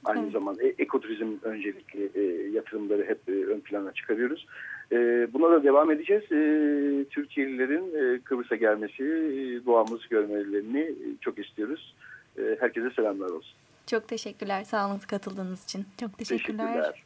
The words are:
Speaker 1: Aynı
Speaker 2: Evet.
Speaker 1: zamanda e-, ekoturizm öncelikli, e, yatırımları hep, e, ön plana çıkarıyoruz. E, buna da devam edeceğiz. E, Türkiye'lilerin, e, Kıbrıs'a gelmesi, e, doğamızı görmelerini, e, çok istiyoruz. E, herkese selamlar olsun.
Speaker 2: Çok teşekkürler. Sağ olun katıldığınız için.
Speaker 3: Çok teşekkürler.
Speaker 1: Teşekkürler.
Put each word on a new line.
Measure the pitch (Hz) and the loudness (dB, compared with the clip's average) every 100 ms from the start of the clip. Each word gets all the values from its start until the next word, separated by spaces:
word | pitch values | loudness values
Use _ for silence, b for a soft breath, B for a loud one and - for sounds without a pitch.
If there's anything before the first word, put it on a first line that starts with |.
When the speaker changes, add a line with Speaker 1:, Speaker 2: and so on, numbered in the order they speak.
| 104 | -2
Speaker 1:
Aynı | 107 | -2
Speaker 2:
Evet. | 107 | -2
Speaker 1:
zamanda | 104 98 98 | -4 -4 0
e-, | 127 - | 0 0
ekoturizm | - 135 110 110 113 104 | 0 0 -2 -4 -4 -4
öncelikli, | 113 110 104 98 - 101 98 98 | -6 -6 -6 -8 -12 -6 -4 0
e, | 98 85 98 | 0 0 -2
yatırımları | 110 - 107 104 104 95 | -4 -4 -6 -2 0 0
hep, | 107 - | -2 -2
e, | |
ön | 98 92 104 | -2 0 -2
plana | - 104 98 | -4 -6 -6
çıkarıyoruz. | - - 110 123 156 - B B B B | -8 -4 -2 0 -4 -10 B B B B
E, | 117 120 120 120 | 2 4 4 2
buna | 123 165 | 4 6
da | 170 | 8
devam | 143 139 156 | 8 8 6
edeceğiz. | 151 160 202 208 | 2 2 0 2
E, | 151 151 151 147 143 143 139 139 | 2 4 4 4 2 2 0 -2
Türkiye'lilerin, | - 143 - 135 131 127 151 185 160 131 123 | -4 -6 -2 -2 0 0 0 -2 0 2 0
e, | |
Kıbrıs'a | - 131 120 113 | 0 -4 -2 2
gelmesi, | 110 107 104 - | 2 2 -2 -4
e, | 135 160 160 135 135 120 123 | -2 0 0 -2 -4 -4 4
doğamızı | 117 110 113 - | 4 4 -2 0
görmelerini, | 110 104 104 101 101 107 131 | 0 2 0 -2 -2 -2 -2
e, | 160 - 123 117 | -2 -4 -8 -6
çok | - 104 | -6 -6
istiyoruz. | 101 - 107 156 - _ B B B - | -12 -8 -6 -6 -12 _ B B B -6
E, | 110 107 | -2 0
herkese | 123 113 120 | 0 0 -4
selamlar | 123 107 98 92 | 0 0 0 -6
olsun. | 82 - - _ _ - | -8 -12 -20 _ _ -4
Speaker 2:
Çok | 226 220 | -4 -4
teşekkürler. | 226 - 202 202 196 | -8 -8 -10 -6 -4
Sağ | - 220 202 | -2 -2 -2
olun | 202 - | -4 -4
katıldığınız | 202 196 196 185 185 | -6 -4 -8 -6 -8
için. | - 190 196 - | -10 -10 -10 -8
Speaker 3:
Çok | 233 190 | -10 -8
teşekkürler. | 226 - - 214 226 | -4 -4 -4 -4 -2
Speaker 1:
Teşekkürler. | 233 76 - | 0 -2 -4